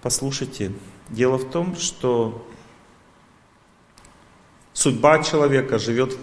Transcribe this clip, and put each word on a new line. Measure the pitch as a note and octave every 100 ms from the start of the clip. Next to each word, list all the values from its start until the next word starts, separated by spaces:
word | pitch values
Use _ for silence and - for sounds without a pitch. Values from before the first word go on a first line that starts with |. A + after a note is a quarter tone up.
послушайте. | B2 - C3+ C3+ B2+ - G2 G#2+ - - -
Дело | A2+ B2+ C3
в | C3
том, | E3+ F3+ E3+
что | - - B2+ A#2+ A2 A2 - - - - - _ _ _ _ _ _ _ _ _ _ - - _ _ _ _ _ _
судьба | - C#3+ A2 C#3+ D#3
человека | - D3+ C#3+ C3+ C3+ A2+
живёт | A2 A#2 C3
в | -